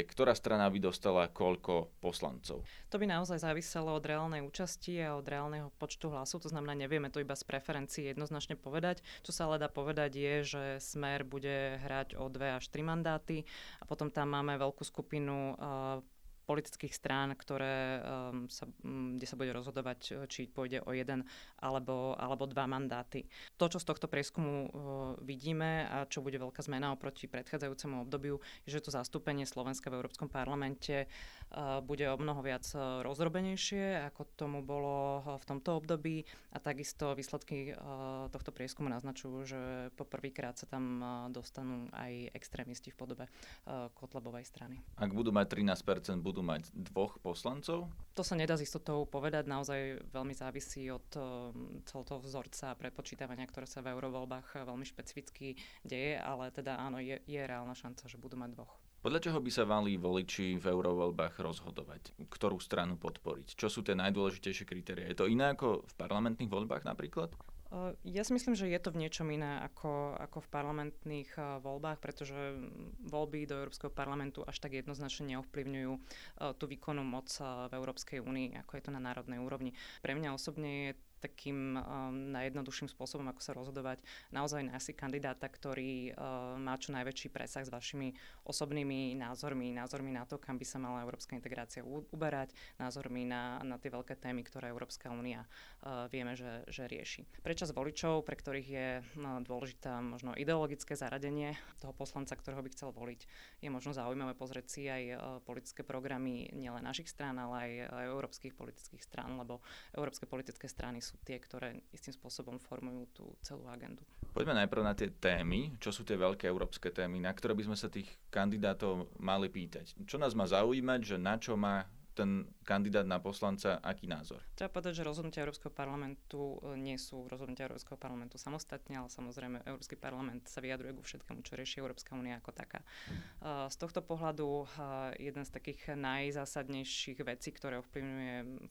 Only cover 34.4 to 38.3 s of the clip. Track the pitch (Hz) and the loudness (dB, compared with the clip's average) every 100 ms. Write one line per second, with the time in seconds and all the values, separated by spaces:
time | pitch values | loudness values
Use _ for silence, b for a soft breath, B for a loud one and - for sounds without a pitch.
34.4 | 147 143 135 143 143 139 139 139 139 139 | -2 0 0 0 2 4 4 2 0 -4
35.4 | - 139 180 165 156 165 160 156 151 B | -2 -2 2 2 4 2 2 0 -2 B
36.4 | B - 151 139 143 - 147 143 131 147 | B -4 -2 0 -2 0 0 0 -2 -4
37.4 | - 143 135 - 143 135 131 135 135 | -2 -4 -2 -6 -6 -4 -4 -4 -4